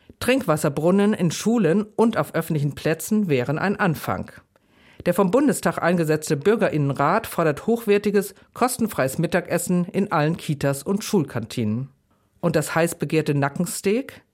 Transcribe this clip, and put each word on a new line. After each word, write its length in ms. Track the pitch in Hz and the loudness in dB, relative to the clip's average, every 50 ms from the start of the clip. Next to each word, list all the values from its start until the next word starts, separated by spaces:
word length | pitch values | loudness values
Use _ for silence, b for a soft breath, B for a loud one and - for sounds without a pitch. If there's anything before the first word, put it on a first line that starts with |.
| b b b _ | b b b _
Trinkwasserbrunnen 920 | - - 254 269 247 - 151 151 - 156 135 151 147 175 185 202 202 208 220 | -2 0 0 0 2 0 0 0 0 0 0 2 2 4 4 4 4 2 2
in 160 | - 196 165 | 2 0 0
Schulen 540 | - - - 208 233 240 202 147 170 208 220 214 - | -2 0 0 0 2 4 4 4 2 2 0 -2 0
und 220 | - 220 233 214 - | 2 2 2 2 0
auf 160 | 147 - - | -2 -2 -2
öffentlichen 400 | 165 165 - 165 147 139 147 139 | -4 -2 -2 -2 0 0 -2 -4
Plätzen 560 | - - 147 160 160 - - 214 214 208 180 | -2 -2 -2 -2 -2 -2 -2 0 0 2 2
wären 300 | 143 127 123 135 143 - | 2 0 2 0 -2 0
ein 200 | - 190 202 - | 0 -2 0 0
Anfang. 520 | 208 180 151 - - - 101 90 87 - - - - _ B B B B B B B B B B B | 0 0 0 -2 -2 -4 -4 -4 -6 -10 -14 -20 -20 _ B B B B B B B B B B B
Der 80 | 175 175 | 0 2
vom 160 | - 202 185 | 2 2 4
Bundestag 480 | 180 254 294 277 185 - - 185 165 - | 4 4 4 4 2 2 0 -2 -2 0
eingesetzte 600 | - 165 180 175 165 151 151 151 151 - 165 139 | 0 2 2 2 2 2 0 0 0 -2 -2 0
Bürgerinnenrat 920 | 139 202 220 226 196 160 - 151 143 139 135 - 139 147 180 220 226 - | 2 2 2 2 2 0 2 0 0 0 0 2 2 2 2 0 -2 -2
fordert 400 | - - 170 156 143 - - - | -4 0 0 0 0 0 0 -2
hochwertiges, 680 | 226 226 226 202 202 208 208 208 202 202 190 - b b b b b | -2 0 2 2 2 2 2 2 0 0 0 -2 b b b b b
kostenfreies 640 | - 233 262 - - 233 208 - - 131 135 - - | -2 -2 -2 0 -2 -4 -2 0 -2 -2 -2 0 -2
Mittagessen 680 | 160 175 - 180 170 - - 170 - - 185 175 175 | -2 0 0 -2 0 0 -2 -2 0 0 0 0 0
in 260 | 175 - - 202 202 | 0 -2 -2 -2 0
allen 260 | - 160 147 156 170 170 | 0 0 2 0 0 -2
Kitas 440 | - - 151 139 143 139 139 139 | -4 -4 -4 0 0 0 0 -2
und 220 | - - 196 202 - | -2 -4 -4 -4 -2
Schulkantinen. 840 | - - 196 143 - - 120 107 110 - - 117 107 107 120 135 139 - _ _ _ _ _ _ _ _ _ | 0 0 0 0 0 -4 -8 -8 -6 -4 -4 -2 -2 -2 -4 -6 -8 -14 _ _ _ _ _ _ _ _ _
Und 140 | - 175 156 | -4 -2 0
das 180 | 165 147 - - | 0 -2 0 0
heiß 220 | 165 165 170 - | 0 0 0 -2
begehrte 400 | - - 143 - 156 151 151 147 | -4 -6 -2 -2 -2 0 0 0
Nackensteak? 840 | 143 139 143 143 - 180 165 - - - 196 202 240 269 - - - - _ | 0 0 -2 -2 -4 -6 -6 -6 -4 -2 -2 -2 -2 -4 -6 -14 -20 -20 _